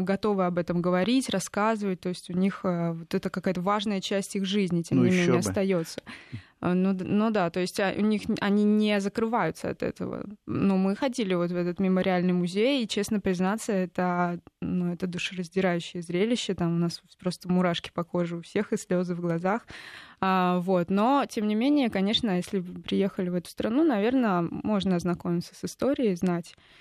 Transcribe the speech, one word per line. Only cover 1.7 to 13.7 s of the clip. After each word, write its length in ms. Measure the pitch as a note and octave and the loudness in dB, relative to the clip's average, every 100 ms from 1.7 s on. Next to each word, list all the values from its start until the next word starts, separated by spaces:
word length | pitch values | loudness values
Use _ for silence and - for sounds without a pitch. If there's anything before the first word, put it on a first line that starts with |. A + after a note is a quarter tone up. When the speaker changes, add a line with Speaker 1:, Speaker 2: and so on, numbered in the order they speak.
| A3+ G3+ F#3 | 0 -2 -4
Speaker 1:
То 100 | F#3 | -6
есть 200 | F3+ - | -8 -6
у 40 | |
них, 260 | F3+ F#3+ - | 0 0 0
э, 280 | F#3+ F3 E3+ | -2 0 -2
вот 220 | E3 E3+ | -4 -4
это 160 | F#3+ F#3+ | -4 -4
какая-то 320 | - F#3+ F#3 | -4 -2 -2
важная 380 | F3+ G#3 A3 G3 | 0 0 0 -4
часть 360 | - G3+ G3 G3+ | -2 -2 -2 -4
их 100 | F#3+ | -2
жизни, 360 | G3+ F#3 F3 | 0 0 0
тем 160 | E3+ - | 2 4
Speaker 2:
Ну, 60 | |
Speaker 1:
не 80 | F3+ | 4
менее, 140 | F#3 F3 | 4 4
Speaker 2:
еще 140 | B2 | 2
бы. 160 | G#2+ F#2 | 2 0
Speaker 1:
остается. 460 | F#3+ F3+ E3 - - - - A2 - - | 0 0 -2 -8 -14 -16 -14 -16 -16 -6
Э, 120 | E3+ | -2
ну 200 | F3+ F#3+ | 2 2
д-, 100 | F#3 F3+ | 0 0
ну 240 | G#3 A3 | 2 2
да, 200 | G#3+ E3+ | 2 0
то 100 | F#3 | 0
есть, 200 | F#3 - | -4 0
а, 140 | G3 - | 0 2
у 40 | |
них 280 | G#3 G#3+ - | 0 0 0
н-, 60 | G#3+ | -2
они 240 | G3+ G3+ | 2 4
не 360 | G#3 G#3+ G#3+ G#3 | 4 4 4 2
закрываются 680 | G3 - A3+ A3+ E3 D#3+ E3+ | 0 -2 0 0 0 -2 -6
от 120 | - | -4
этого. 420 | - - F3+ - - G#3 - | -4 -4 -8 -8 -10 -12 -6
Но 300 | - G3 F#3+ | 0 2 2
мы 180 | F#3+ G3+ | 2 0
ходили 380 | C#4+ A#3+ G3 | -2 -2 -2
вот 160 | F3+ F3 | 0 -2
в 40 | F3 | -2
этот 240 | F3 F3 | -2 0
мемориальный 540 | F#3+ F#3 F#3 F3+ F3+ | 2 2 2 2 2
музей, 500 | F3+ F3 F#3+ A#3 C#4+ | 2 0 2 2 2
и, 40 | A3 | 0
честно 320 | - G#3 G#3 | -2 -2 -2
признаться, 520 | F#3+ F3 F#3 A3 - | 0 0 0 -2 -2